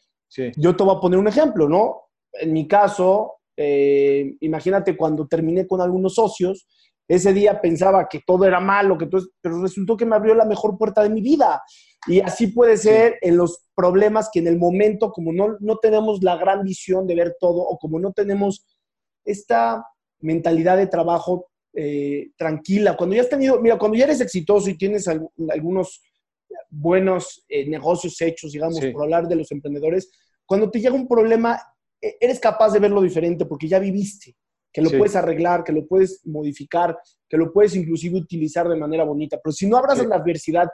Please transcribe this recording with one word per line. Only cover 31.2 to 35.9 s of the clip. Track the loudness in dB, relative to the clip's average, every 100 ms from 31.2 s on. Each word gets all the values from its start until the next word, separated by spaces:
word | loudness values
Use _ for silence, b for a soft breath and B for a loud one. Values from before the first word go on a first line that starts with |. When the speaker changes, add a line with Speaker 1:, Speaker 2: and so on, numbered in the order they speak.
| 4 2 0 -4 -8 _ _ _
Speaker 2:
eh, | -10 -2
eres | -2 2
capaz | -2 2 2
de | 4
verlo | 2 2
diferente | 2 0 -2 -2 -6
porque | -6 -2
ya | 0
viviste, | 0 -4 -6 -10 -20 _ _ _ _
que | -2
lo | 0
Speaker 1:
Sí. | 4
Speaker 2:
puedes | 2 2
arreglar, | -2 -2 0 0
que | -2
lo | -4
puedes | 0